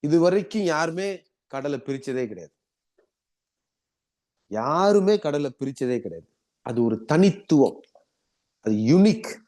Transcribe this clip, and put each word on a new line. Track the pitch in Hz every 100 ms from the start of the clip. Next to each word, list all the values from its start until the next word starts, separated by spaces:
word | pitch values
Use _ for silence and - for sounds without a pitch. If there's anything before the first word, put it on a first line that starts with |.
இது | 151 165
வரைக்கும் | 170 190 202 220 190
யாருமே | 156 165 165 196 190 _ _ _
கடலை | 135 139 139
பிரிச்சதே | 139 135 135 127 120
கிடையாது, | 92 80 _ _ _ _ _ _ _ _ _ _ _ _ _ _ _ _ _ _ _ _
யாருமே | 104 120 160 196 202 190 208
கடலை | 156 143 139
பிரிச்சதே | - 135 135 127 120
கிடையாது. | - 82 _ _ _ _ -
அது | 117
ஒரு | 117 110 -
தனித்துவம், | 156 196 - - 156 120 - _ _ _ _ _ _ _ _ 110
அது | 107
யூனிக் | 110 170 208 196 - -